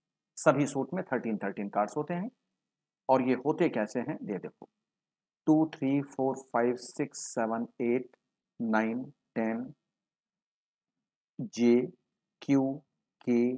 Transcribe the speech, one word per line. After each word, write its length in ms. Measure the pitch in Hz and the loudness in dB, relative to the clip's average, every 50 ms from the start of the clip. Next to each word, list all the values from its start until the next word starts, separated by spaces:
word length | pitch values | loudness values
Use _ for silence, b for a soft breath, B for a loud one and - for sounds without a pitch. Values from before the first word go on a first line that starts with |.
| _ _ _ _ _ _ _ | _ _ _ _ _ _ _
सभी 280 | - - 156 143 143 143 | 0 2 4 4 4 2
suit 260 | - - 135 131 - 180 | 0 -2 -4 -4 -4 -4
में 100 | 190 180 | -6 -4
thirteen 340 | - 135 113 117 113 107 | -2 -2 -2 -2 -2 -4
thirteen 320 | 92 104 101 - 107 101 101 | -4 -4 -6 -6 -6 -8 -4
cards 260 | - 101 107 104 - | -2 -2 -2 0 -2
होते 160 | 147 147 180 175 | -6 -6 -4 -4
हैं। 160 | 175 202 262 - _ _ _ _ _ _ _ _ _ _ _ _ _ _ - | -6 -6 -8 -10 _ _ _ _ _ _ _ _ _ _ _ _ _ _ 2
और 120 | 131 127 | 2 4
ये 120 | 123 131 123 123 - | 4 2 0 0 0
होते 240 | 147 151 175 170 151 | -2 0 2 0 0
कैसे 300 | - 117 107 - - 123 | 2 0 -2 -2 -4 -4
हैं, 180 | - - - - - | -4 -4 -6 -6 -6
ये 140 | 101 95 | -8 -8
देखो, 320 | 87 - - - _ - - _ _ _ _ _ _ _ _ _ _ _ _ _ _ _ | -8 -8 -12 -14 _ -20 -20 _ _ _ _ _ _ _ _ _ _ _ _ _ _ _
टू, 180 | 156 156 156 156 156 - | 4 4 4 4 0 -2
थ्री, 280 | - 135 135 139 143 139 | -2 0 0 2 0 0
फ़ोर, 320 | - - - 131 135 131 135 - | -2 -4 -2 -2 -2 -2 -4 -6
फ़ाइव, 320 | _ - 117 120 123 123 | _ 0 2 2 2 0
सिक्स, 420 | 123 - - - - 147 - - - - - - | -2 -6 -8 -6 -6 -6 -6 -8 -10 -12 -6 -4
सेवन, 340 | 123 113 110 113 117 117 - _ - | -2 -2 0 -2 -4 -6 -6 _ -2
एट, 340 | 120 120 120 131 123 - _ _ _ _ _ _ _ _ _ - | 0 0 0 0 -2 -6 _ _ _ _ _ _ _ _ _ -6
नाइन, 440 | 117 110 110 110 110 113 117 127 131 143 - _ _ _ - | -2 0 2 2 2 0 -2 -6 -8 -10 -14 _ _ _ -6
टेन, 280 | 117 113 110 113 117 131 139 - _ _ _ _ _ _ _ _ _ _ _ _ _ _ _ _ _ _ _ _ _ _ _ _ _ _ _ _ _ _ _ _ - | -4 -2 -2 -2 -4 -8 -10 -14 _ _ _ _ _ _ _ _ _ _ _ _ _ _ _ _ _ _ _ _ _ _ _ _ _ _ _ _ _ _ _ _ -10
जे, 360 | 123 104 - 117 120 120 120 123 143 175 - _ _ _ _ _ _ _ _ - | -10 -8 -2 4 6 6 6 6 4 0 -6 _ _ _ _ _ _ _ _ -8
क्यू, 320 | - - 139 135 131 135 139 156 - _ _ _ _ _ _ - | 0 2 2 4 2 0 -2 -6 -12 _ _ _ _ _ _ -6
के, 180 | - 123 120 120 120 123 127 | -2 2 2 4 4 2 0